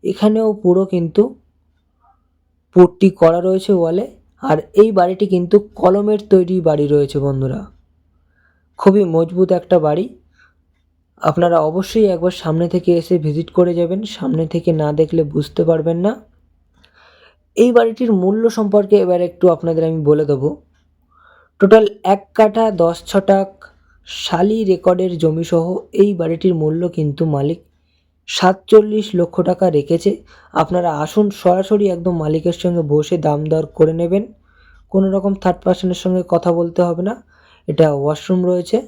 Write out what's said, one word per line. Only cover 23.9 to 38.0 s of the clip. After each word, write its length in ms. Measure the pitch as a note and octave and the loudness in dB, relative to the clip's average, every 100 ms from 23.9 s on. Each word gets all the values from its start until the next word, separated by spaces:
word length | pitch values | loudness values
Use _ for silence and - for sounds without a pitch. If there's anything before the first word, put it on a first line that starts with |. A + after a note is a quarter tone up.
| _ - | _ -20
শালি 500 | - - E3+ G3 A3 | -14 -6 -2 0 0
রেকর্ডের 480 | G3+ F3+ - F3+ F#3 F3 | 0 0 2 0 -2 0
জমি 220 | D#3+ D#3+ E3+ | -2 -2 -2
সহ 160 | E3+ E3 F#3 - - | -2 -2 -6 -8 0
এই 80 | G3+ F3+ | 2 2
বাড়িটির 340 | D#3+ E3 F#3+ | -4 -2 -2
মূল্য 280 | E3+ D#3 D#3+ F3 E3+ | 0 -2 -2 -4 -4
কিন্তু 260 | D3+ C#3+ D#3+ | -6 -2 -4
মালিক 340 | C#3+ C#3+ E3 _ _ _ _ _ _ - | -2 -4 -6 _ _ _ _ _ _ -12
সাতচল্লিশ 800 | - F#3 F#3+ - G#3+ G#3+ G#3+ G#3 | 0 0 0 4 4 4 -4 -2
লক্ষ 220 | F3+ F3 - | -4 -2 -2
টাকা 240 | F3 F3+ F#3 D3+ | -2 0 0 0
রেখেছে। 340 | C#3+ E3 G3 G#3 _ - _ | 0 -2 0 -4 _ -20 _
আপনারা 360 | G#3 D#3 F3+ F3 D3 | -4 -2 0 -2 -4
আসুন, 240 | D3+ G#3+ G#3 - | -4 0 0 0
সরাসরি 460 | F#3 F#3 F#3+ G#3 G3+ | 0 0 0 0 0
একদম 200 | E3+ F3 E3+ | -2 -4 -4
মালিকের 340 | D3+ D#3 F3 E3+ | -2 -2 -2 -4
সঙ্গে 200 | F3+ E3+ D3+ | -2 -2 0
বসে 240 | D3 D3 F3 D#3 | 0 0 -2 -2
দাম 140 | D3 D#3 | -2 -2
দর 120 | D#3+ D#3 - | -2 -4 0
করে 160 | D#3+ E3 | 0 0
নেবেন, 240 | E3+ G3 A#3 _ _ _ _ _ _ | -2 -2 -4 _ _ _ _ _ _
কোনো 140 | F#3+ F#3+ | -2 0
রকম 180 | G3 G3 G3 | -2 -2 -2
থার্ড 160 | F#3+ F3 | -4 -2
পার্সনের 380 | - F3+ F#3 F3 | -2 -2 -2 -4
সঙ্গে 200 | F#3 F3+ F3 | -2 -4 -2
কথা 180 | E3+ F3 | -2 0
বলতে 280 | E3+ E3+ E3+ | -2 -2 -2
হবে 200 | F3 E3+ F#3 | -2 -2 -4
না। 60 | B3 _ _ _ _ - | -8 _ _ _ _ -8
এটা 180 | D#3 D#3 | 0 2
ওয়াশরুম 460 | C#3+ | 2